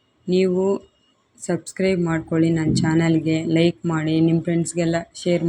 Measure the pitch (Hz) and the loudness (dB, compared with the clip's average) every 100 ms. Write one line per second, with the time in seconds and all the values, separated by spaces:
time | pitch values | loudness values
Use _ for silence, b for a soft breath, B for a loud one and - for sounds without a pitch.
0 | _ _ - 185 190 180 196 202 - _ | _ _ -2 0 0 0 -2 -4 -8 _
1 | _ _ _ _ - 170 - - 190 185 | _ _ _ _ -6 -6 -6 -4 -2 0
2 | 170 160 - 165 165 165 160 - 165 160 | 0 -2 -2 0 2 2 0 0 2 2
3 | 165 160 156 160 165 160 170 - 170 160 | 2 2 0 -2 0 2 2 0 -4 -2
4 | 156 160 165 160 165 165 165 170 165 170 | 0 2 2 2 0 -2 -2 -2 -2 -2
5 | - - 175 170 | -6 -8 -2 0